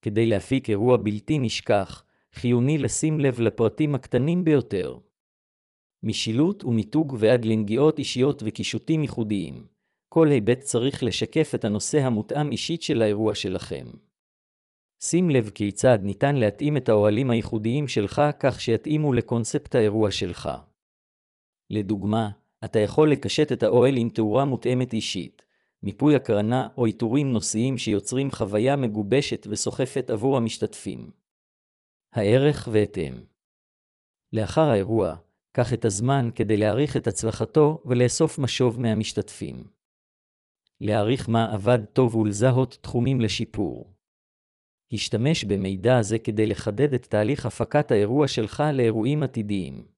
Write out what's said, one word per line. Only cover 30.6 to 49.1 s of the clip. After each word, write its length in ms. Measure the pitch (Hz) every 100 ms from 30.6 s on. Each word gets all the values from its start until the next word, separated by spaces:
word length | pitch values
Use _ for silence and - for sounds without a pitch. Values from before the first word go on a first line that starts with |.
| - - - 64 - - _ _ _ _ _ _ _ _ _
הערך 560 | - 101 120 143 143 -
והתאם. 520 | 110 104 - 76 62 57 _ _ _ _ _ _ _ _ _ _
לאחר 360 | 113 104 - 156
האירוע, 460 | 110 95 110 92 80 _ _ _
קח 220 | - 117
את 120 | 117 113
הזמן 440 | 98 120 139 120 -
כדי 220 | 107 104
להעריך 400 | 104 113 143 139
את 100 | -
הצלחתו 760 | - 113 - 113 - 147 156 120
ולאסוף 540 | 123 123 - 160 -
משוב 420 | 127 - 123 113
מהמשתתפים. 840 | 120 110 107 - 104 - 73 62 - _ _ _ _ _ _ _ _ _ _ _
להעריך 480 | 101 107 104 131 -
מה 240 | 113 113
עבד 260 | 104 101 123 104
טוב 220 | - 127 113
ולזהות 640 | 107 101 123 123 127 -
תחומים 400 | - 120 120 135
לשיפור. 720 | 110 - 110 - 92 60 - _ _ _ _ _ _ _ _ _ _
השתמש 500 | 104 - 107 127 170
במידע 580 | 104 98 95 98 113 127
זה 180 | 101 110
כדי 260 | - 107 107
לחדד 480 | 101 - 104 147
את 120 | 127 -
תהליך 400 | 104 107 143 113
הפקת 460 | - 113 147 147
האירוע 360 | 117 101 131 143
שלך 360 | - 107 - 151
לאירועים 500 | 135 117 110 110